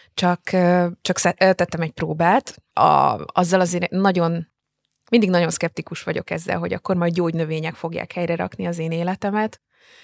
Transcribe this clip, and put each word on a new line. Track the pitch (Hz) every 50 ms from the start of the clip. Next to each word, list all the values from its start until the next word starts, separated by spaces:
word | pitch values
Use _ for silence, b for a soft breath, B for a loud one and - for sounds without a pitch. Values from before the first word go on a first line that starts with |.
| b b _
csak, | - 185 175 175 - _ - -
ö, | 185 180 175 180 180 175 175 175 - -
csak | - 185 -
szed-, | - 175 175 - 196
ö, | 190 185
tettem | - 180 - - 165
egy | 165 156
próbát. | - - 165 160 156 156 165 175 196 269 - - - - _ _ _
A, | - - 165 151 139 139 139 113 - - - -
azzal | - 180 165 190 190
azért | 180 170 180 175 180 -
nagyon, | - 190 196 196 180 180 170 165 170 170 165 - _ _ _ _ _ _ _ _ _ _ _ _
mindig | 226 240 196 180
nagyon | 180 175 175 160
szkeptikus | 175 - - 165 - - - - 165 - -
vagyok | - 165 - - -
ezzel, | - 165 170 196 190 175
hogy | 170 - 185
akkor | 180 - - 190
majd | 180 175 170 165
gyógynövények | 185 175 165 165 165 165 156 160 156 156 165 226
fogják | - - 165 170 165 - - -
helyre | 175 175 170 170
rakni | 165 185 - - - 185
az | 175 170 165
én | 160 165
életemet. | 165 165 170 180 190 - - 202 202 214 214 220 - - _ b b b b b b b